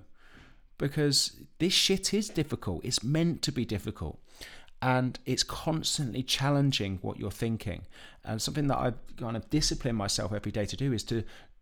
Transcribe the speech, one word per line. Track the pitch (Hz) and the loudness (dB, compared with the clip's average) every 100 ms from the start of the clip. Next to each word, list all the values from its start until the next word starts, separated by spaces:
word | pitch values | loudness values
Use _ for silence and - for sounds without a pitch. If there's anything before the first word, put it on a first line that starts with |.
| - - - - - - - - | -10 -20 -20 -20 -20 -20 -20 -4
Because | 143 156 147 139 - - - - | -2 2 4 4 2 -4 -18 0
this | 170 | 2
shit | - - 190 - | 4 4 2 2
is | 202 208 | 0 0
difficult. | - 143 123 104 82 | -2 -2 -2 -4 -4
It's | - - | -2 -2
meant | 113 156 170 - | 2 4 4 2
to | - | -2
be | 139 | -2
difficult. | 113 104 110 - 80 - - - - - - - | -2 -2 -4 -6 -8 -8 -16 -18 -18 -18 -20 -2
And | 127 127 127 - - | 2 4 2 -2 -2
it's | 127 | 0
constantly | - - 165 156 - - 131 127 | 0 -2 -2 0 0 0 0 -2
challenging | 131 - 139 143 143 127 98 92 | 0 2 4 4 4 4 0 -2
what | 107 - | -4 -4
you're | 104 | -6
thinking. | - 117 113 - 85 87 - - - | -2 -2 0 -4 -8 -10 -16 -20 -14
And | 98 110 | -6 -4
something | - 147 143 | -2 0 2
that | 123 | 2
I | 127 123 - - | 0 -2 -8 -8
kind | 120 117 | -6 -6
of | - | 0
discipline | 151 - 160 131 110 | 2 2 2 0 0
myself | 98 - 92 | 0 0 -2
every | 104 107 | -2 -2
day | 107 98 | -2 -2
to | 95 | 0
do | 135 | 0
is | 110 - | 0 0
to | 117 104 - - - | -2 -2 -10 -20 -6